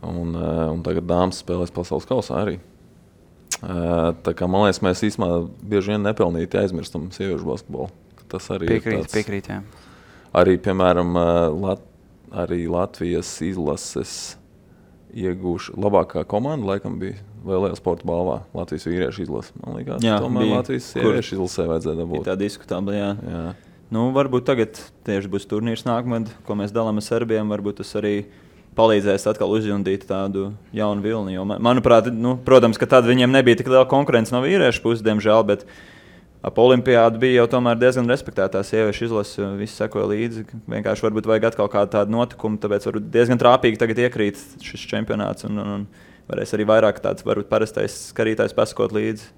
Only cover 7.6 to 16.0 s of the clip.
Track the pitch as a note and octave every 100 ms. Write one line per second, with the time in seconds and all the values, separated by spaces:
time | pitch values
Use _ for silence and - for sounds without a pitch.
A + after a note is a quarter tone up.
7.6 | - C2 C2 - _ - - F#2 - F#2
8.6 | - A2+ A2+ G#2 - G#2+ G#2+ G2+ - G2+
9.6 | G2+ - - - - - - - F2+ F2+
10.6 | - F#2 F#2 F2 F2 F2 E2+ E2+ E2+ E2
11.6 | G2 G2 - _ _ _ - - F2 F2
12.6 | E2 F2 G2 - F2 E2 E2 - D#2+ F#2
13.6 | D2+ C#2 - - A#1+ - - - _ _
14.6 | _ - - - _ - F#2 F2+ F2+ E2+
15.6 | - - G#2 G2+